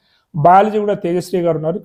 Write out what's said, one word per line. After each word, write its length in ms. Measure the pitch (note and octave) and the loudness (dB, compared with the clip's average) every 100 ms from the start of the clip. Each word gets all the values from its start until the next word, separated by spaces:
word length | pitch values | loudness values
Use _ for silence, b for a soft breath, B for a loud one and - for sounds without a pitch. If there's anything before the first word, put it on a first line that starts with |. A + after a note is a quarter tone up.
| _ _ _ D#3 | _ _ _ 0
బయాలజీ 320 | F3 F#3+ G#3+ G#3+ | 4 4 4 -2
కూడా 120 | G#3 G3 | -4 -4
తేజశ్రీ 360 | F3 F3+ F3+ F#3 | -4 -4 -4 -2
గారు 120 | E3+ D#3+ | -2 -2
ఉన్నారు, 180 | D#3 G3 | -4 -6